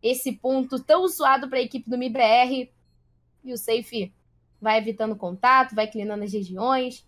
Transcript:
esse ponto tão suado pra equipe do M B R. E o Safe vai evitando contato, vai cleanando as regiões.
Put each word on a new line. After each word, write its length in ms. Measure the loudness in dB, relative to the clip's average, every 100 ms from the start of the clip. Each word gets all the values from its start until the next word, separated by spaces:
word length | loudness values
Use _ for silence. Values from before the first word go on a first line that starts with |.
esse 300 | 0 -2 -4
ponto 460 | -4 -2 0 -2 -6
tão 300 | 2 2 2
suado 400 | 0 2 2 0
pra 120 | -4
equipe 280 | -4 -6 -6
do 80 | -6
M 120 | -4
B 80 | 2
R. 540 | 4 6 4 0 -6 _ _ _ _ _ _ _
E 100 | -12
o 40 | -10
Safe 560 | -2 -2 -2 -6 -8 _ _ _ _ _
vai 160 | 0 2
evitando 400 | 0 -4 -4 -4
contato, 580 | -8 0 4 6 4
vai 120 | 0 -4
cleanando 380 | -4 -6 -6
as 80 | -6
regiões. 720 | -6 -6 -4 0 0 -2 -8